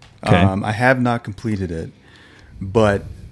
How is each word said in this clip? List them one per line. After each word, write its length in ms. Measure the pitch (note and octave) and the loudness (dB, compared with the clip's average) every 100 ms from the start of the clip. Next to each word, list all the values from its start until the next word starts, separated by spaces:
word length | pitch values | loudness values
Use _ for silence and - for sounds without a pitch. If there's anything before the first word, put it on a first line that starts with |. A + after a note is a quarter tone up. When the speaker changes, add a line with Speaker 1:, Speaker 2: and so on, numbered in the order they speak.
| - _ | -20 _
Speaker 1:
Okay. 120 | - F2+ | 2 4
Speaker 2:
Um, 280 | F#2+ F#2+ | 4 2
I 80 | - | -4
have 280 | G#2 B2+ C3 | 0 2 2
not 240 | B2 A#2 | 0 -2
completed 460 | - G2+ A#2 G#2 F#2 | -6 -10 -6 -4 -6
it, 180 | E2 D#2+ - - - - - - - | -8 -10 -14 -20 -20 -20 -20 -20 -14
but 420 | F#2+ A2 G#2+ G2 - - - | -4 2 2 2 -4 -18 -20